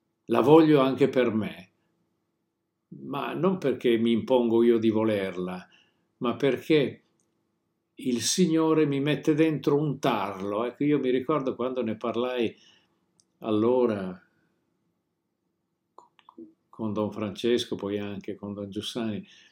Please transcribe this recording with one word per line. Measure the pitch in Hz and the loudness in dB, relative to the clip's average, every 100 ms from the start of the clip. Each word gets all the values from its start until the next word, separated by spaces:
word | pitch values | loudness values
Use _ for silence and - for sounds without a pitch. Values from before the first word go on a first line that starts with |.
| _ _ - | _ _ -2
La | 117 | 2
voglio | 120 160 156 147 | 6 8 8 6
anche | 131 131 135 | 4 2 2
per | 131 120 | 2 0
me, | 107 95 - - _ _ _ _ _ _ _ _ _ _ _ _ 143 | 0 -4 -8 -20 _ _ _ _ _ _ _ _ _ _ _ _ -18
ma | 135 139 127 | -10 -8 -6
non | 135 180 185 | -2 0 0
perché | 139 117 123 117 | -2 0 2 4
mi | 117 | 2
impongo | 113 107 127 117 113 | 0 2 2 4 4
io | 117 113 | 4 4
di | 113 | 2
volerla, | 107 110 104 95 90 90 92 - _ _ _ _ - | 2 2 0 -2 -6 -8 -10 -14 _ _ _ _ -6
ma | 120 117 | -6 0
perché | 139 123 - 156 117 - _ _ _ _ _ _ _ _ _ | 0 0 2 2 2 -6 _ _ _ _ _ _ _ _ _
il | - 131 120 | -10 -4 -2
Signore | - - 170 160 160 160 151 | 0 2 2 2 2 2 2
mi | 139 | 0
mette | 143 147 160 | 0 0 0
dentro | 147 160 143 147 143 | 2 2 0 0 0
un | 156 - | 0 -2
tarlo. | 139 110 98 98 98 101 | -2 0 -4 -6 -6 -4
Ecco, | 120 - | -4 -2
io | 147 147 | 0 0
mi | 127 | 0
ricordo | 127 127 151 131 | -2 -2 -4 -4
quando | 107 123 127 | -4 -4 -4
ne | 110 107 | -6 -4
parlai | 117 110 127 123 107 - _ _ _ _ _ _ _ _ | -6 -4 -4 -2 -4 -6 _ _ _ _ _ _ _ _
allora | 113 107 113 127 120 101 92 92 _ _ _ _ _ _ _ _ _ _ _ _ _ _ _ _ _ _ - _ _ - 82 _ _ | -2 0 2 2 2 0 -6 -12 _ _ _ _ _ _ _ _ _ _ _ _ _ _ _ _ _ _ -20 _ _ -20 -20 _ _
con | - 110 | -8 -6
Don | 104 104 | -4 -4
Francesco, | 104 107 92 117 120 - | -4 -8 -4 -2 -2 -2
poi | 95 101 101 | -8 -6 -6
anche | 101 101 101 | -8 -10 -12
con | 98 101 | -12 -12
Don | 101 101 | -10 -10
Giussani, | 101 - 123 110 101 - - _ | -10 -8 -8 -6 -8 -12 -20 _